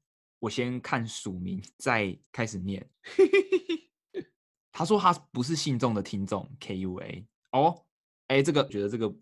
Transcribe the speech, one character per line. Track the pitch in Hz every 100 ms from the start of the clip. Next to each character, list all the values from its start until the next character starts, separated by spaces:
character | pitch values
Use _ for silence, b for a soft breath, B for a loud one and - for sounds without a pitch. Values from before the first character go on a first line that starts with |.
| _ _ _ _
我 | 110
先 | 123 120 123
看 | - 127 113
署 | - 104 92
名， | 92 92 - -
再 | 135 113 98 90 _
开 | - 110
始 | 98
念。 | 95 95 - _
<laughs> | - - 381 392 381 381 - 330 _ _ _ 381 - _ _ _ _
他 | -
说 | 170 208
他 | 180 175 -
不 | 123
是 | 123 160
信 | 151 123
众 | 127
的 | 104
听 | 98 101 95
众 | 98 - -
，K | - 95
U | 95 92
A。 | - - 107 _ _
哦， | 127 160 170 _ _ _ _ -
哎， | 135
这 | 143
个， | 147 -
觉 | 101
得 | 101
这 | 113
个， | 110 -